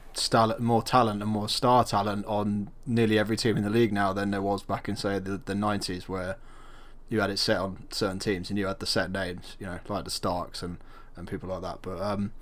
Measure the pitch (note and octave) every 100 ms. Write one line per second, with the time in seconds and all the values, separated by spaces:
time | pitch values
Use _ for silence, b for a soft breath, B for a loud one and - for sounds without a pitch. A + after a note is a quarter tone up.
0 | - - - A#2+ A2 - A#2 A#2 - C3
1 | A2+ G#2 G#2 G#2+ G#2 - B2 B2 A2+ G#2
2 | G2+ G2+ G2+ G#2 G#2 G#2 G2+ - - A#2
3 | A2 G#2+ G#2+ A2 B2 G#2 G2+ A2+ A#2 G2+
4 | G2 G2 G2+ G2+ G2+ G2 - G2 - G2
5 | G2+ G2 F#2+ G2 - G2+ G#2 G2+ - F2+
6 | - F#2+ F2+ - b b b b b b
7 | - A2 G2 G2 - G2+ G2 F#2 - -
8 | G#2 F#2+ G#2+ F#2 F#2 G2+ F#2+ G2 - -
9 | F2+ G2 F#2 F2+ - - F#2+ F2+ - G2+
10 | E2+ - G2+ F2+ E2 - F2 F2 b b
11 | b - F2 G2 F2+ F#2 F2+ - F#2 F2
12 | G2+ G2+ G2+ -